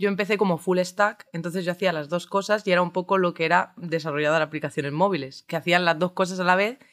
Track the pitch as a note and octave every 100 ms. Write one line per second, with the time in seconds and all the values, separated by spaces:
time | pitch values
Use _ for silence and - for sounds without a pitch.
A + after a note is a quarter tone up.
0 | G3+ G3 G3+ G#3 G3+ E3 - F3+ F3+ -
1 | G#3 A3 - E3+ E3+ F3+ F3 F3 F#3 D#3+
2 | C#3+ F3 - G3 F#3+ G#3 G3 F3+ F3 F#3
3 | F3+ F#3+ F3+ D#3+ D#3+ F3 - - E3+ D#3+
4 | D#3 C#3+ D3+ D#3+ D3+ D3+ C#3+ - C#3+ D3+
5 | G3 E3+ C3+ - - E3 E3+ F3 F3 D#3+
6 | F3+ - F#3 F#3 F3+ F#3 G#3 C4 _